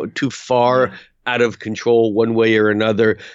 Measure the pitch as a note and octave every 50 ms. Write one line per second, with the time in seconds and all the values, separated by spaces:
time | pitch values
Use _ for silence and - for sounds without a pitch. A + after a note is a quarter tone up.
0 | - - - - - B2+ - - - - B2+ B2 A#2+ B2 B2+ C3 B2+ - - -
1 | - _ _ _ - B2 B2 A#2+ A#2+ A#2 G#2+ - - A2 A2 - - A#2+ A#2+ A#2
2 | A2+ A2+ G2+ G#2+ A2+ A#2 A2+ A2 A2+ A2+ A2+ G#2+ G#2+ G#2+ G#2+ G#2 A2 A2 G#2+ G2+
3 | A2+ A2 G#2 - - - -